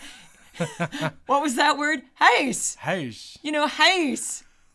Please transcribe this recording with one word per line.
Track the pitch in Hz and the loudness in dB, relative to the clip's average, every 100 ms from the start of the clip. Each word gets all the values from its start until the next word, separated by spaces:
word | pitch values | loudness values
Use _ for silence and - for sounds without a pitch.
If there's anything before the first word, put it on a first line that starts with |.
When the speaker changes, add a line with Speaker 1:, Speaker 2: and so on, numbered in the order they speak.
| - - - - - - | -18 -20 -20 -20 -20 -8
Speaker 1:
<laughs> | 170 - 170 285 160 - - | -8 -4 -6 -4 -6 -6 0
What | 269 | 0
was | 302 247 | 2 2
that | 285 285 | 2 4
word? | 294 311 - | 0 -2 -6
House. | _ 349 480 285 220 - - | _ 4 4 2 -2 -6 -6
Speaker 2:
House. | 139 185 135 104 - - | -4 -4 -4 -10 -16 -14
Speaker 1:
You | 285 | -4
know, | 302 294 | 0 0
house. | - 311 370 302 233 - - - _ _ | 4 4 4 0 -2 -6 -10 -14 _ _